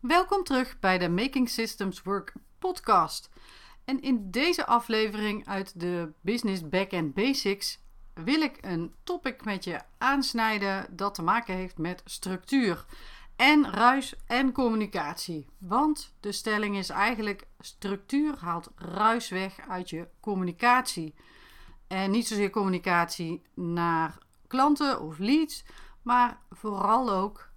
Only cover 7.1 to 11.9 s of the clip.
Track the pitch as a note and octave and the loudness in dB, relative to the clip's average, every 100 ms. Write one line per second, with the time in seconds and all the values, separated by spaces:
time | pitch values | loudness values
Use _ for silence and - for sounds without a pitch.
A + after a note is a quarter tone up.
7.1 | C3+ A#3+ C4+ G3 G3+ - - - - - | 0 0 2 0 -2 -4 -8 -18 -20 -20
8.1 | - E3 D#4 D4 - G3 E3+ E3+ - - | -8 0 2 0 -4 -6 -4 -6 -10 -8
9.1 | F4+ C4+ B3 A3 F#3+ F3+ E3 - - B3 | -4 -4 -6 -6 -6 -6 -8 -10 -2 0
10.1 | C#4 C4 A#3 A3 G#3+ G3 G3 - F3 G3+ | 2 0 0 0 0 0 -2 -6 -4 -4
11.1 | G3+ E3+ A3 A#3 F#3 F#3 - D#3+ | -2 0 0 0 -6 -6 -6 -6